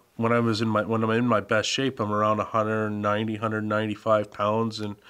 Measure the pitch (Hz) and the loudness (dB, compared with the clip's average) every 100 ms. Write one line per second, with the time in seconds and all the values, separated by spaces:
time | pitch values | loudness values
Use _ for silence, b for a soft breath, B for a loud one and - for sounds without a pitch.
0 | _ - 113 120 117 107 113 107 101 110 | _ -4 0 2 2 0 0 0 0 0
1 | 113 113 123 107 101 110 101 - 135 131 | 2 2 2 2 2 0 0 -2 -2 -2
2 | 107 104 107 107 95 113 107 110 107 104 | -2 0 2 2 0 0 0 0 -2 -2
3 | 104 104 110 107 110 107 107 107 110 101 | 0 0 -2 -4 -4 -2 -2 -2 -2 -2
4 | 113 107 104 - 104 110 113 107 104 101 | 2 2 0 -2 0 0 -2 -4 -8 -10
5 | B | B